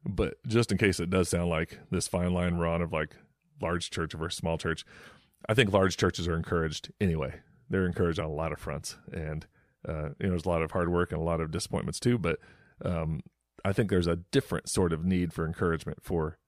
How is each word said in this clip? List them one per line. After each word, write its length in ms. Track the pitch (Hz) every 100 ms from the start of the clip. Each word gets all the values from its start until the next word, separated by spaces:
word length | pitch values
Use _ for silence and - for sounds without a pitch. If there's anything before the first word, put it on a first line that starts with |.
| -
But 300 | 98 98 - -
just 260 | 113 117
in 60 | 95
case 220 | 104 92
it 100 | 87
does 200 | 92 87
sound 200 | 87 87
like 300 | 82 82 - -
this 180 | 92 -
fine 260 | 90 90
line, 220 | 90 90 87
Ron, 240 | 85 85
of, 100 | 85
like, 220 | 78 78 - _ _ _ -
large 300 | 85 87 -
church 240 | - 82
versus 240 | 78 80 -
small 200 | 85 82
church, 260 | - 82 - - - - _ _ -
I 60 | 110
think 180 | 113
large 240 | 98 95 -
churches 300 | 98 - 85
are 80 | 82
encouraged 560 | 82 87 80 78 - -
anyway. 400 | 98 80 67 - _ _ _
They're 180 | 95 90
encouraged 320 | 85 90 82
on 60 | 80
a 40 |
lot 180 | 76 80
of 80 | 76
fronts. 380 | - 71 - - -
And, 360 | - 78 76 - _ _ _ -
uh, 220 | 80 76 73
you 80 | 101
know, 20 |
there's 160 | 90 85
a 40 |
lot 120 | 85
of 100 | 80
hard 180 | - 85
work 220 | 87 87
and 80 | 78
a 40 |
lot 180 | 82 82
of 80 | 80
disappointments 500 | 82 - - - -
too, 200 | 120 120
but, 180 | 87 76 - - _ _ -
um, 360 | 87 80 78 - _ _ - 95
I 80 |
think 160 | 98 107
there's 180 | 95 85
a 80 | 85
different 520 | 87 135 - 87 -
sort 240 | - 90
of 100 | 82 85
need 280 | 92 87
for 120 | - 80
encouragement 580 | 85 90 82 - 76
for 340 | - 90 78 80